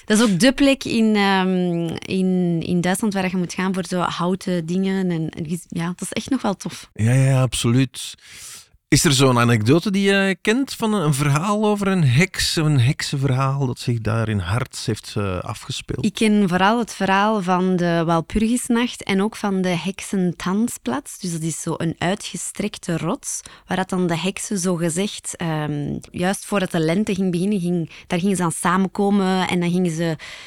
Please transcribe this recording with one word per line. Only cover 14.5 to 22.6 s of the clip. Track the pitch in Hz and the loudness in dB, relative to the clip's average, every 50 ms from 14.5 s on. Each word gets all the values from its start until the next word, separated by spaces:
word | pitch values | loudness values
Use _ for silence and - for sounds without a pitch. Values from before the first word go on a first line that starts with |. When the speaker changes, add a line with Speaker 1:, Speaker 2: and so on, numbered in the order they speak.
| 104 120 - - - - - | -2 -2 -4 -6 -8 -8 -4
Speaker 2:
heeft, | - 110 - - - - 110 | -4 -4 -4 -6 -6 -6 -4
eh, | 101 98 92 90 | -2 -2 -2 -4
afgespeeld? | - - 107 - - - - - - - - - - | -6 -8 -10 -10 -10 -10 -10 -10 -8 -8 -4 -2 -2
Speaker 1:
Ik | 214 - | -2 0
ken | - 233 214 208 208 202 180 | 2 2 2 4 4 4 2
vooral | 175 180 185 196 226 240 | 2 2 2 2 2 2
het | 226 - - | -2 -4 -4
verhaal | - - 190 190 196 202 214 220 214 | -2 0 2 2 2 2 2 0 0
van | 185 175 185 180 185 185 185 | 0 0 0 2 2 2 2
de | 180 175 175 170 170 165 | 2 2 2 2 2 2
Walpurgisnacht | 160 170 165 165 - - 214 226 220 247 247 - - 240 233 247 240 - - - | 2 2 0 0 -2 -2 0 0 2 0 0 0 0 0 0 0 0 -4 -8 -6
en | - 202 190 | -2 0 0
ook | 196 220 - | 0 0 -2
van | - - 202 196 190 | -4 -4 -2 0 0
de | 185 185 | 0 0
heksentanzplaats. | 180 170 - 190 190 - - - - 196 180 180 165 - - 175 185 208 226 233 - - - 247 240 277 - - - - | 0 -2 -2 -4 -8 -8 -8 -4 -2 0 0 0 -2 -2 -4 -2 0 0 0 -2 -2 -6 -6 -6 -4 -4 -6 -10 -12 -8
Dus | - 180 | -6 -6
dat | 170 160 | -4 -4
is | 160 165 151 - | -4 -4 -4 -4
zo | - 170 156 - | -6 -6 -6 -4
een | 170 170 160 - | -2 -4 -2 -2
uitgestrekte | - 170 196 214 - - - 170 - - - - | -2 -2 -2 -2 -6 -10 -10 -10 -10 -10 -6 -6